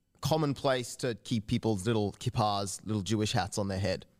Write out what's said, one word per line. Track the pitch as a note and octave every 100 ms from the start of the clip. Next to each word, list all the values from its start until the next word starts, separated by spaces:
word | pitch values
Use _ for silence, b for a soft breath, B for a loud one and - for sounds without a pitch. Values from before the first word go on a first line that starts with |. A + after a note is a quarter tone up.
| _ _
commonplace | C#3+ D#3+ D3 C3 C#3 C3 A#2+ -
to | C3 G#2+
keep | - A#2+ -
people's | A#2+ A2+ G#2 F#2+
little | A2 G2+ -
kippas, | - B2 G#2+ G2+ G2 - -
little | G#2+
Jewish | F2+ G#2+ G#2+
hats | A2 G#2 -
on | G2
their | F#2+
head. | G2 F#2 - _